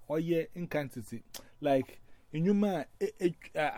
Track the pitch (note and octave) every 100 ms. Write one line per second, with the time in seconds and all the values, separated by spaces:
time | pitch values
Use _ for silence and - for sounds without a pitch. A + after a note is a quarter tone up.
0 | - D#3 E3 E3 D#3 F3+ E3+ D3+ C#3 B2
1 | G#2+ A#2 - - - - D3 C3+ - -
2 | - - - D3+ F3 G3+ G#3 E3+ - -
3 | G3 - F3+ - - D#3+ D3